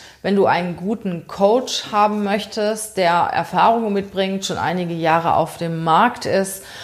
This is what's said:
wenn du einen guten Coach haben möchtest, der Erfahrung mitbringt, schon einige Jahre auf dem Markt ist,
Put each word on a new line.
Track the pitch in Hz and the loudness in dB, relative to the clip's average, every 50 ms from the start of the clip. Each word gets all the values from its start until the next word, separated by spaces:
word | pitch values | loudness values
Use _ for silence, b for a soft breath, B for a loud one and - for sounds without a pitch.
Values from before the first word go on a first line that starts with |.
| B B B B | B B B B
wenn | - 190 196 | -4 0 2
du | 196 190 | 2 2
einen | 110 135 170 180 180 170 | 2 2 0 -2 -4 -6
guten | 160 175 196 226 220 - 196 175 165 151 | -6 -4 -6 -6 -4 -6 -6 -8 -8 -10
Coach | - - - 196 202 226 262 247 - - - - - | -10 -4 0 2 4 4 2 0 -2 -6 -8 -6 -2
haben | 220 208 208 208 208 208 202 | 0 2 2 2 2 0 -2
möchtest, | 196 202 214 208 - - 226 208 208 220 214 - - - | -2 -2 -2 -4 -6 -6 -2 -2 -2 -2 -4 -8 -8 -2
der | 190 185 170 | 0 2 2
Erfahrung | 175 170 - - - - 170 - - - - 214 226 233 226 208 | 2 2 2 0 0 -2 -2 0 2 4 4 4 4 4 0 -2
mitbringt, | 202 196 190 196 - 185 190 190 190 190 190 | -2 -2 -4 -4 -2 -2 -2 0 -2 -4 -4
schon | - 175 | -4 -4
einige | - 104 151 170 185 180 170 170 | -2 -2 -2 -2 -2 -2 -4 -4
Jahre | 165 165 160 160 170 165 - - | -2 2 2 2 4 4 2 2
auf | - 160 156 - | 2 2 0 -4
dem | - 170 165 165 160 165 | -6 -6 -4 -4 -2 2
Markt | 165 160 175 220 240 240 - - | 4 4 6 4 4 2 -2 -4
ist, | - - 190 190 190 - - B B B B | -2 0 0 0 -2 -6 -12 B B B B